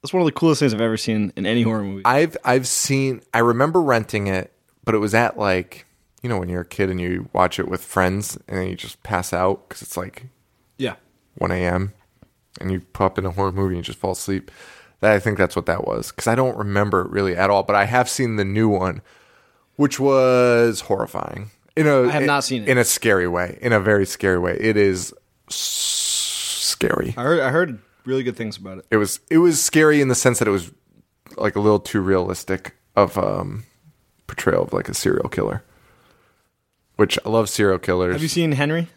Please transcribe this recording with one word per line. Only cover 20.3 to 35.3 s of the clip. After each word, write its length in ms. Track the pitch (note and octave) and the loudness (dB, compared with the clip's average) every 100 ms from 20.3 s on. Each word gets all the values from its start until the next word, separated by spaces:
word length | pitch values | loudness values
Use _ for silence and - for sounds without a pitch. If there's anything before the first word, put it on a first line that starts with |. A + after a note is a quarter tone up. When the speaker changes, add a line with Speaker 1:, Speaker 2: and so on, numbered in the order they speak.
| B2+ B2 A#2+ A#2 G#2 | 4 4 4 4 0
Speaker 2:
horrifying. 680 | - G2 G#2 - G1+ - G#2+ _ _ - | -4 -2 -2 -6 -8 -10 -14 _ _ 0
In 100 | D3+ | 4
a, 220 | C#3 B2 | 4 4
Speaker 1:
I 20 | |
have 120 | D3 | 2
Speaker 2:
in, 40 | C#3+ | 0
Speaker 1:
not 160 | C#3+ | 0
seen 200 | C3+ B2+ | -2 -4
it. 40 | G#2 | 0
Speaker 2:
in 100 | B2+ | 2
a 60 | |
scary 440 | A#2 - A2+ G2 F2+ | 2 2 2 2 2
way, 280 | F2 F2+ - | -2 -4 -4
in 100 | A#2+ | 0
a 60 | A2 | 2
very 260 | G2 G#2 F#2+ | 4 2 2
scary 320 | - G2 F2+ | 0 0 2
way. 180 | F2+ F2 | 0 0
It 180 | A2 G#2 | 0 4
is 380 | G2+ F#2 F2+ - _ _ _ | 2 2 -6 -14 _ _ _
s-, 60 | - | -8
scary. 1600 | - - - - - - - - - - - - - - - A2+ | -6 -4 -4 -4 -4 -4 -4 -6 -8 -4 -4 -2 -2 -2 -4 -4
Speaker 1:
I 60 | |
heard, 160 | B2+ E3 | 0 0
I 100 | C3 | 2
heard 280 | D3+ F3 A2 _ _ | 0 -2 -4 _ _
really 200 | B2+ C3+ | -4 -4
good 120 | B2 A2+ | -4 -6
things 200 | A2+ G2+ | -8 -10
about 220 | F#2+ F#2+ | -14 -16
it. 80 | - | 0
Speaker 2:
It 60 | A2 | 0
was, 240 | G#2 - _ | 2 -4 _
it 80 | D#3+ | 4
was 240 | F3 D3+ | 4 4
scary 380 | - D#3 D#3 D3+ | 2 4 6 6
in 80 | C#3 | 4
the 80 | B2 | 4
sense 240 | C3 A#2+ | 2 2
that 80 | G#2+ | 0
it 20 | |
was, 220 | G2 E2 _ _ _ _ _ - - | 0 -2 _ _ _ _ _ -20 -4
like, 180 | G#2 | -2
a 60 | G2+ | 2
little 180 | G#2 G#2 | 2 2
too 220 | - G#2+ | 2 -2
realistic 760 | F#2 F#2+ F#2 F2+ - F#2 - _ _ - | 2 2 0 -6 -6 -6 -6 _ _ 2
of, 200 | F#2+ G2+ | 2 2
um, 460 | G2 F#2+ F#2+ G#2 A2 _ _ _ _ _ - | -2 -2 -6 -10 -16 _ _ _ _ _ -16
portrayal 380 | - - - | -4 0 0
of, 80 | F2+ | 0
like, 160 | G2+ G2 | -4 -6
a 60 | |
serial 340 | - - F#2+ | -4 0 0
killer, 340 | - | -2